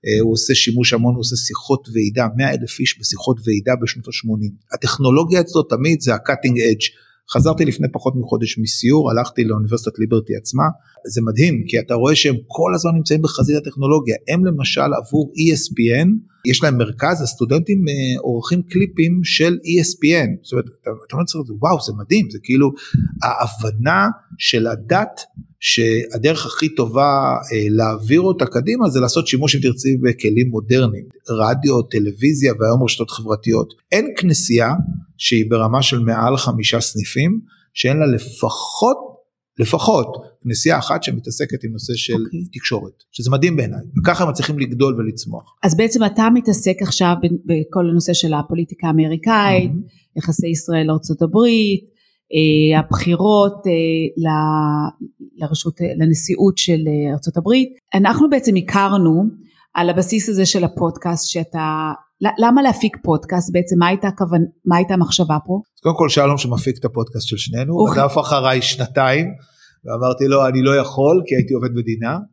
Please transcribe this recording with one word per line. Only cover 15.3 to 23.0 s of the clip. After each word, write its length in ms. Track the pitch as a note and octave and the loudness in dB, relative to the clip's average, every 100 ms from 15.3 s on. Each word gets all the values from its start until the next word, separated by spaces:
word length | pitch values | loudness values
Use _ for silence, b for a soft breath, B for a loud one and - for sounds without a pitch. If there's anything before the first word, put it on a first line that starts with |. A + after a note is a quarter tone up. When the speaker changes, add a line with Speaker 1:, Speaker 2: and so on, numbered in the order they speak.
| - | 0
Speaker 1:
אי 160 | D#3+ | 2
אס 160 | D3+ - - | 2 -2 0
פי 260 | A#2 A#2+ | 2 4
אן, 80 | F3 A3 - b B2 | 2 0 -4 b -2
יש 160 | B2+ | 0
להם 140 | D3+ B2 | 2 0
מרכז, 440 | G#2+ A2 D3 F3 | -2 -2 -2 -2
הסטודנטים, 640 | C3 - A#2+ D3+ E3+ G3+ D#3+ | -4 -2 0 0 2 0 0
אה, 60 | C#3 C3 B2+ | 0 -2 -2
עורכים 400 | C3+ A#2 - F3+ | -2 -4 -2 -2
קליפים 580 | F3 F#3 G3 F3 E3 F3+ | 0 -2 0 0 0 2
של 340 | E3+ - E3 F3 E3 | 0 2 2 0 0
אי 160 | F3 | 0
אס 140 | D#3+ - | 0 2
פי 220 | D3+ E3 | 4 4
אן, 60 | A#2+ F#2 | 0 -4
זאת 80 | - | -4
אומרת, 120 | B2 A#2+ _ | -6 -6 _
אתה, 80 | - A2 - | -10 -10 -10
אתה 100 | C#3 | -4
אומר, 300 | F3 E3 B2+ G#2+ | -4 -4 -10 -2
"וואו, 160 | D#3 E3 - | 0 0 -2
זה 80 | G#2 | -10
מדהים", 300 | G2+ G3+ E3+ | 0 0 0
זה 80 | - | -6
כאילו, 280 | - C3 C#3 C#3 B B2 | 0 4 4 0 B 0